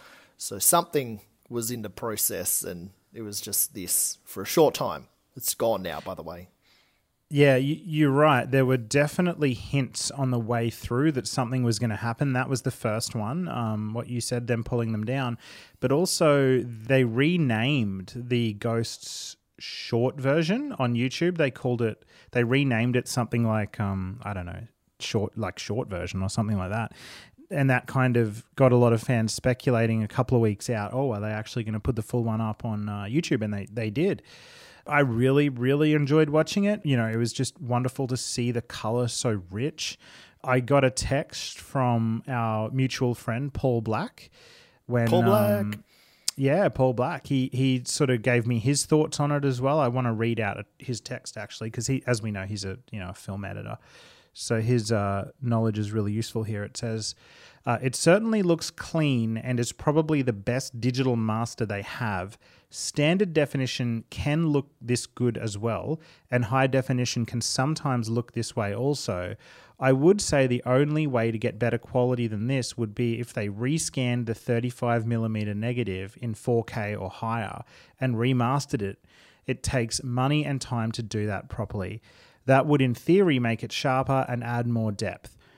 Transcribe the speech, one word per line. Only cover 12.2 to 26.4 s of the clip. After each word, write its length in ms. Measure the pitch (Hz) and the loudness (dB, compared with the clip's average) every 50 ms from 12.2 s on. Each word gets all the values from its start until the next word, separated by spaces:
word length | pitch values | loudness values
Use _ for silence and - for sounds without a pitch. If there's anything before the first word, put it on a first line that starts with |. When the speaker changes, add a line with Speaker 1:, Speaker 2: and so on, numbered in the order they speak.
| 151 139 131 | 0 0 0
Speaker 2:
That 160 | 123 127 120 | 0 -2 -2
was 140 | 135 120 - | -2 -2 -2
the 80 | 131 | -4
first 440 | - - - 135 127 113 - - - | -6 -4 -2 -2 -2 -2 -2 -4 -4
one, 340 | 120 104 107 131 175 185 - | -4 -4 -4 -4 -4 -4 -4
um, 440 | - 120 117 110 110 107 107 107 110 | -4 -4 -2 -2 -2 -4 -4 -4 -6
what 160 | 120 - - | -6 -6 -6
you 120 | 123 120 | -6 -6
said, 260 | 113 - 127 120 120 | -4 -4 -4 -4 -2
them 160 | 117 120 113 113 | 0 -2 -2 0
pulling 300 | - - 120 117 113 113 | -2 -2 -2 0 0 -2
them 120 | 107 107 | -2 -2
down. 340 | 110 131 139 131 123 117 - - - - - - - _ _ | -2 -2 -2 -2 -4 -4 -6 -10 -16 -20 -20 -20 -20 _ _
But 100 | - 127 | 0 2
also, 720 | 135 143 180 - - - 175 156 143 143 139 131 131 127 117 | 2 2 2 0 2 4 4 6 6 6 6 4 4 2 2
they 420 | 123 117 110 110 113 135 135 131 | -2 -8 -10 0 2 4 4 4
renamed 1080 | 117 110 123 139 156 180 175 160 131 113 107 113 131 151 139 113 101 95 95 92 - - | 4 4 2 4 4 4 4 2 2 2 2 2 2 2 2 2 0 -2 -6 -8 -10 -12
the 380 | 120 123 120 123 120 120 113 107 | -12 -4 0 0 2 2 0 -2
Ghosts 840 | 104 - 120 113 113 113 - - - - - - - - - - - _ _ _ - | -2 -2 -2 0 0 -2 -4 -6 -10 -12 -12 -12 -12 -12 -12 -14 -16 _ _ _ -18
short 580 | - - - - - - - 117 120 127 - | -16 -14 -12 -12 -6 -2 0 0 0 0 -2
version 560 | 147 127 135 139 165 165 156 196 247 294 294 247 - | -2 0 2 2 2 2 2 0 0 -2 -4 -4 -2
on 160 | 131 120 120 | 0 0 2
YouTube. 440 | 117 123 131 - - 170 175 180 165 | 0 0 -2 -2 0 -2 0 2 2
They 120 | 156 135 | 0 0
called 320 | - - - 131 123 113 117 | 0 -2 -2 -2 0 0 0
it, 220 | 110 107 - _ _ _ - - _ - | -2 -4 -6 _ _ _ -20 -20 _ 0
they 120 | 123 120 | 0 2
renamed 520 | 117 127 139 143 135 120 110 117 123 123 | 4 4 2 4 2 2 2 2 2 2
it 120 | 123 120 - | 0 0 0
something 360 | - 131 120 113 - 120 120 | -2 -2 -2 0 0 0 2
like, 360 | 113 110 110 104 98 - - | 2 2 0 -2 -4 -4 -4
um, 400 | 107 98 98 95 92 92 98 120 - | -4 -2 -2 -2 -4 -6 -8 -10 -10
I 100 | 104 104 | -8 -8
don't 140 | 92 90 | -8 -8
know, 180 | 85 90 92 113 - _ _ _ _ _ _ | -8 -10 -12 -14 -16 _ _ _ _ _ _
short, 360 | - - - 110 98 - - | -8 -4 -2 0 -2 -2 -2
like, 220 | - 110 92 - - | -4 -6 -6 -6 -8
short 300 | - - 104 113 139 143 | -8 -6 -6 -6 -4 -6
version 340 | 101 87 85 92 - 95 95 | -6 -6 -6 -6 -4 -4 -4
or 60 | 98 | -2
something 300 | - - | -2 -2